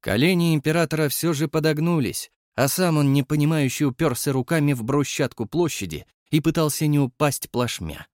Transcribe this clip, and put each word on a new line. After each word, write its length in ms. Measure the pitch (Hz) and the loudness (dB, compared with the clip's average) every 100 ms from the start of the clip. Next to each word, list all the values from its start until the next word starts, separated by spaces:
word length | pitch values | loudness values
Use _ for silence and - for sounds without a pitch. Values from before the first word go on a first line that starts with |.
Колени 500 | - 104 156 185 170 | -2 0 2 2 2
императора 540 | 156 147 160 160 156 151 | 2 2 0 0 0 -2
всё 260 | - 160 | 0 -2
же 140 | 147 156 | -2 -2
подогнулись, 800 | 160 156 151 165 170 113 - - _ _ - | 0 0 0 0 0 0 -4 -12 _ _ -2
а 120 | 135 | 0
сам 300 | - 185 156 | 2 2 2
он 160 | 143 | 4
непонимающе 720 | 139 135 151 147 160 135 - 147 | 2 2 0 2 2 0 0 -2
упёрся 480 | 127 160 123 - | 0 -2 0 -2
руками 400 | 131 123 165 147 | -2 0 0 2
в 100 | 135 | 0
брусчатку 640 | 110 143 135 - 143 - 110 | 0 0 0 -2 -4 -4 -6
площади 600 | 160 175 - 95 76 - _ _ | -2 -2 -2 -8 -8 -12 _ _
и 120 | 151 | 0
пытался 460 | 156 160 156 - 156 | 0 0 0 0 0
не 120 | 147 | 2
упасть 500 | 135 _ 151 - - | 0 _ -2 -2 -6
плашмя. 580 | 123 120 - 82 - - | -4 -4 -4 -8 -10 -14